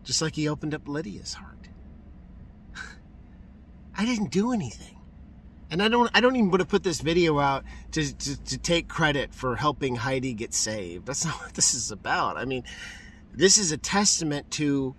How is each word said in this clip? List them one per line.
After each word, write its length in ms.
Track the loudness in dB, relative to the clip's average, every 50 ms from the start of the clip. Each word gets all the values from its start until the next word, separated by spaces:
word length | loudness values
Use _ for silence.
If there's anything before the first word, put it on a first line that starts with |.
| -4
Just 180 | -2 -2 0
like 140 | 0 0 0
he 140 | 0 0 0
opened 240 | 0 -2 -4 -4 -4
up 140 | -4 -6
Lydia's 460 | -6 -6 -6 -6 -6 -10 -12 -12 -12 -12
heart. 340 | -12 -14 -16 -18 -18 -18 -18 -18 -18 -18 -18 -18 -18 -20 -20 -20 -20 -20 -20 -18 -18 -18 -18 -20 -20 -20 -16 -14
<laughs> 20 | -14 -14 -14 -16 -18 -20 -20 -20 -20 -20 -20 -20 -20 -20 -20 -20 -20 -20 -20 -20 -20 -20 -12 -4
I 80 | -2 0
didn't 260 | 0 2 0 0 0
do 200 | 2 2 2 4
anything. 460 | 2 0 -2 -4 -8 -12 -16 -18 -20 -20 -20 -20 -20 -20 -20 -20 -20 -20 -20 -20 -20 -20 -10 -4
And 120 | 0 2
I 60 | 4
don't, 220 | 4 6 4 4 6 6
I 60 | 6
don't 140 | 6 8 6
even 140 | 6 4 6
want 80 | 6 4
to 60 | 4
put 160 | 4 2 2 2
this 160 | 2 -2 0
video 380 | 0 2 4 4 4 6 4 4
out 240 | 4 2 2 0 -4 -8 -16 -16 -14 -4
to, 220 | -2 -2 -2 -2 -4
to, 280 | -6 -6 -6 -6 -6 -6
to 140 | -6 -8
take 300 | -4 0 2 2 2 0
credit 460 | -2 0 2 2 4 4 2 -2 -4 -8
for 220 | -4 -4 -2 -2
helping 400 | 0 0 0 0 0 -2 -2 -2
Heidi 380 | -2 -2 0 0 0 -2 -4 -4
get 200 | -6 -6 -4 -2
saved. 520 | -2 -2 -2 -2 -4 -6 -8 -10 -10 -8
That's 200 | -8 -4 -4 -2
not 100 | -4 -4 -6
what 120 | -10 -10 -2
this 200 | 2 2 2 2
is 160 | 0 -4 -6
about. 480 | -8 -8 -4 -2 0 2 0 0 0
I 80 | -2 -4
mean, 180 | -4 -4 -6 -6 -10 -14 -14 -14 -14 -14 -16 -18 -20 -20 -20 -20 -14 0
this 240 | 4 6 6 6
is 140 | 6 4 0
a 60 | -2
testament 760 | -4 -4 2 2 4 4 4 2 2 0 0 -2 -2 -4 -6
to 440 | -2 0 2 2 2 2 0 -2 -6